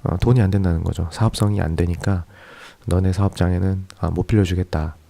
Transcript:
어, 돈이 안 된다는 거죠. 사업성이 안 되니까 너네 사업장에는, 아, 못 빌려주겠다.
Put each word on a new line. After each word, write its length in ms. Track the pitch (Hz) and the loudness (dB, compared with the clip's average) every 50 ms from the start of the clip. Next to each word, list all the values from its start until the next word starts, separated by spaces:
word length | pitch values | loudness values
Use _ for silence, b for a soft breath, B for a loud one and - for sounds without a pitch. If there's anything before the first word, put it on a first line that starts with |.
| - | -2
어, 140 | - 76 | -2 -2
돈이 240 | 90 - 117 123 127 | 0 2 4 4 4
안 80 | 104 95 | 4 4
된다는 340 | 98 101 95 90 85 80 82 | 2 2 2 2 0 0 -2
거죠. 260 | 82 82 - 85 80 | -4 -4 -4 -6 -6
사업성이 500 | - - 107 113 - - - 104 104 98 | -2 -2 -2 -2 0 0 0 0 0 0
안 140 | 87 78 80 | -2 -2 0
되니까 480 | 80 87 87 87 82 - 101 98 90 85 B B B B B B B B B B B B | 0 0 -2 -2 -2 -2 -2 -2 -2 -4 B B B B B B B B B B B B
너네 260 | - 87 90 95 95 | 0 0 2 2 2
사업장에는, 760 | 92 98 98 95 - - 92 87 90 90 92 95 95 95 95 - - - | 2 2 0 0 0 0 0 0 2 2 0 0 -2 -2 -6 -10 -8 -6
아, 100 | - 82 | -4 -2
못 180 | 82 87 - | -2 -2 -2
빌려주겠다. 680 | - 113 107 98 87 90 87 90 - - 80 78 78 - - - | 2 2 2 2 2 0 -2 -2 -2 -2 -4 -4 -4 -8 -12 -20